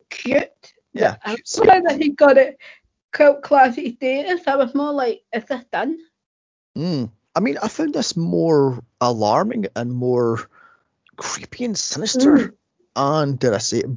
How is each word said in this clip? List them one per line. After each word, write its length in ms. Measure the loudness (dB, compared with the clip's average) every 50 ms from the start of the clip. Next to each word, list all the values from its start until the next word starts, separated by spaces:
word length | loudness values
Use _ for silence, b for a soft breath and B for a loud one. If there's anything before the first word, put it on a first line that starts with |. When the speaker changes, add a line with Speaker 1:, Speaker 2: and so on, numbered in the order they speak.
| _ _
Speaker 1:
cute. 600 | -16 -10 -6 0 0 0 0 -2 _ _ _ -20 _ _ _ _ _
Speaker 2:
Yeah, 220 | -2 -2 -2 -2 -2 -8
Speaker 1:
I 120 | -8 -8 -8
Speaker 2:
cute. 300 | -10 -10 -4 2 6 6
Speaker 1:
found 200 | 6 6 4 0
that 120 | -2 0
he 100 | -2 -2
got 280 | 2 4 6 6 8 6
it 200 | 4 4 0 b b b b b b _ _ _ _ _ 0
cult 280 | 4 4 4 4 2
classic 540 | 0 0 4 4 4 4 2 -4 -8 -8 -8
status. 520 | -6 -4 -2 -2 -2 -2 -4 -4 -4 -2 -2
I 100 | 0 0
was 180 | 0 0 0
more 160 | -4 -2 -2
like, 320 | -2 -2 -2 -4 -4 -6 _ _ -8
"Is 120 | -8 -6
this 180 | _ -10 -10 -10 _
done?" 260 | -6 -6 -4 -4 -6 -8 -12 _ _ _ _ _ _ _ _ _ _ _ _ _ _ -8
Speaker 2:
Mm. 320 | -6 -4 -4 -4 -4 -6 -10 _ _ _ _
I 40 | -2
mean, 180 | -2 -2 -4 -4 -6
I 40 | -8
found 260 | -4 -4 -6 -4 -2
this 200 | -4 -4 -4 -4 -6
more 680 | -4 -2 0 0 2 2 4 4 2 2 -2 -6 -12 _ _ _
alarming 680 | -2 -2 0 0 0 2 2 2 0 -2 -4 -6 -6 -6 -6
and 160 | -6 -6 -6
more 580 | -6 -4 -2 0 0 0 0 0 -2 -4 -8 -14 b b b b b b b b b b _ _ _ -14
creepy 480 | -10 -10 -10 -10 -12 -16 -10 -8 -6
and 120 | -6 -4 -4
sinister 600 | -6 -6 -6 -6 -6 -4 0 2 4 4 4 4
Speaker 1:
Mm. 160 | 2 0 -8 _ _ _ _ _ _ _ _
Speaker 2:
and, 440 | -2 0 0 2 0 0 -2 -2 -2
dare 140 | 0 0 0
I 20 | 0
say 220 | -2 -2 -4 -4
it, 80 | -4 -4 -8